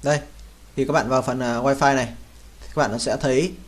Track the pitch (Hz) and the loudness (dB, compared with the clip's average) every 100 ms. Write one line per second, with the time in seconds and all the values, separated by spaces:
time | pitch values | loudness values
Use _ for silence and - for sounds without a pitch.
0 | 139 147 - - - - - - 135 147 | 0 -2 -2 -18 -20 -20 -14 -4 2 2
1 | 123 131 127 127 123 117 131 139 143 135 | 4 2 2 -2 -2 0 2 4 4 4
2 | 120 - - - - - - - 131 113 | 0 -8 -18 -20 -20 -20 -10 -2 0 0
3 | - 113 147 131 175 196 | -2 0 2 0 0 -6